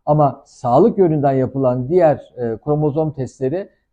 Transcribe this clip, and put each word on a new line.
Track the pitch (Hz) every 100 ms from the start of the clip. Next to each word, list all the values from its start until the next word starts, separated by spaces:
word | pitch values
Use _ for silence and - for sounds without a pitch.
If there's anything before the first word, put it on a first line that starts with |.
| -
ama | 151 143 - _
sağlık | _ 123 131 220 196
yönünden | 180 156 139
yapılan | 135 131 135 131 127 127
diğer, | 180 160 127 - 120
e, | 120 110
kromozom | - 147 151 143 156
testleri | 139 123 - 131 170 202 _ _